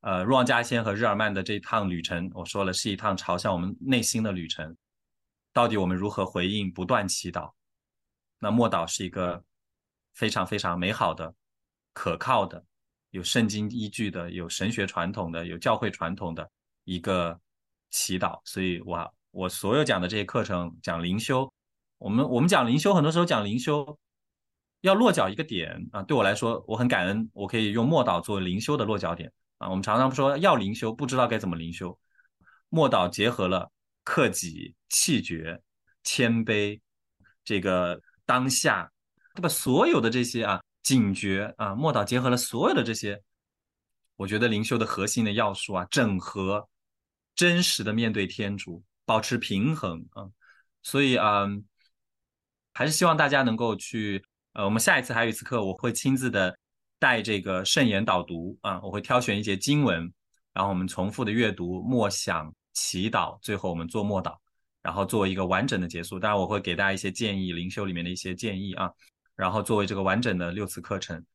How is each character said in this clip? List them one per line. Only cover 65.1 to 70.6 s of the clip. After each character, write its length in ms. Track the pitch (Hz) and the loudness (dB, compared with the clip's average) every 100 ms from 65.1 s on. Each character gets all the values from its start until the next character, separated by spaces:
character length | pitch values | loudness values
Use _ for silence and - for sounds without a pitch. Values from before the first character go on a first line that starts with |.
| 113 95 | 2 2
一 80 | |
个 100 | 95 90 | 0 0
完 200 | 92 127 | 2 0
整 140 | 101 | -2
的 60 | 87 | -2
结 160 | 85 | -6
束。 160 | 85 95 | -8 -2
当 120 | 104 | 0
然 100 | 104 | 2
我 60 | 92 | 2
会 120 | 104 | -2
给 160 | 92 | -2
大 100 | 87 | 0
家 80 | 98 | 0
一 40 | 98 | 0
些 160 | 101 | -4
建 280 | 92 113 98 | -4 -2 -2
议， 120 | 92 | -2
灵 180 | 85 90 | -4 -6
修 140 | 98 | -4
里 80 | 98 | -4
面 120 | 85 | -4
的 60 | 87 | -6
一 60 | 90 | -6
些 180 | 92 | -8
建 260 | 90 113 95 | -6 -6 -4
议 120 | 98 | -6
啊， 160 | 90 92 - _ _ _ - | -4 -6 -6 _ _ _ -4
然 140 | 92 | -2
后 120 | 107 | 0
作 140 | 98 107 | 2 2
为 100 | 101 | 2
这 80 | |
个 80 | 98 | 0
完 180 | 95 101 | 2 2
整 160 | 123 92 | 2 0
的 140 | 87 | -2
六 160 | 92 | -4